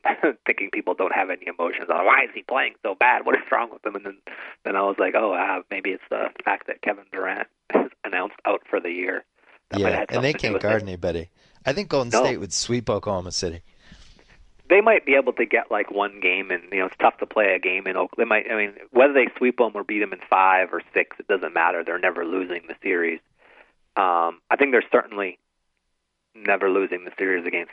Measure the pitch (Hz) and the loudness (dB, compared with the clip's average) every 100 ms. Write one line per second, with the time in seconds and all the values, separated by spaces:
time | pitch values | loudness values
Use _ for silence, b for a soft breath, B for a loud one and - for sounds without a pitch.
0 | - 160 160 120 - 110 98 107 95 90 | -4 0 -2 -2 -2 -2 -4 -6 -4 -2
1 | 95 95 95 90 87 87 85 82 90 82 | 0 0 -2 -4 -8 -4 -4 -4 -2 0
2 | 92 127 135 - - 131 131 - 107 95 | 4 4 2 -4 -4 -2 -2 -4 -6 2
3 | 120 117 131 131 - 117 117 107 107 101 | 4 4 2 0 2 0 -2 -6 -8 -8
4 | 101 98 - B B B - 98 98 98 | -10 -16 -18 B B B -4 0 2 2
5 | 92 95 110 90 95 95 - 98 95 90 | 2 2 2 0 0 -2 -6 -6 -6 -6
6 | - 107 107 - - 98 - - - 101 | -6 -4 -4 -4 -2 -2 -4 -8 -4 -6
7 | 98 95 92 98 - _ - - - _ | -6 -8 -6 -4 -8 _ -2 0 0 _
8 | 107 92 95 - - 101 - 101 87 87 | -6 -4 -4 -4 -2 -2 -2 -4 -4 -6
9 | 92 95 - _ b b - 101 95 - | -6 -6 -10 _ b b -8 -2 0 0
10 | - 107 131 156 120 98 104 110 98 90 | -2 -2 -2 -2 -2 0 0 0 -2 -6
11 | 87 82 82 b b b - 147 196 143 | -4 -4 -8 b b b -4 -4 0 -2
12 | 120 113 127 110 95 - - 120 113 104 | 2 2 2 0 -6 -6 -2 -2 0 -2
13 | 104 98 90 - 90 82 - b b b | -2 -4 -4 -6 -6 -6 -16 b b b
14 | b b b b - _ - 185 220 208 | b b b b -20 _ 4 6 6 4
15 | - 135 127 123 113 113 - 107 104 98 | 4 2 2 0 0 0 0 -4 -2 -2
16 | 101 101 95 92 95 90 87 95 92 - | -2 -2 -2 -2 -2 -6 -4 -4 -4 2
17 | 123 - - - 101 92 92 95 95 92 | 0 0 -4 0 2 2 0 -4 -4 -4
18 | 90 - 117 107 104 113 104 101 101 123 | -4 -2 0 0 0 -2 -4 -6 -2 6
19 | 139 139 120 - 127 120 113 104 95 107 | 6 6 2 2 0 2 0 0 -4 -2
20 | 101 92 - 95 95 92 90 87 - 98 | -2 -4 0 4 6 6 2 -4 -4 -2
21 | 87 - - 95 87 85 82 87 165 175 | -2 -4 -2 -2 0 0 2 0 -2 -2
22 | 185 - 85 92 90 85 82 - 98 90 | -2 -2 -4 -4 -4 -8 -10 -8 -2 0
23 | - 82 _ _ b b b b _ - | 0 -4 _ _ b b b b _ 0
24 | 95 87 85 85 - - 139 123 - 123 | 2 4 0 -2 -4 0 4 2 4 2
25 | - 104 95 87 _ _ _ _ _ _ | 0 -6 -8 -8 _ _ _ _ _ _
26 | _ _ _ 113 101 98 98 92 95 90 | _ _ _ -10 -2 0 2 2 0 -4
27 | 90 - 95 92 85 87 85 | -10 -6 -2 -2 -4 -6 -8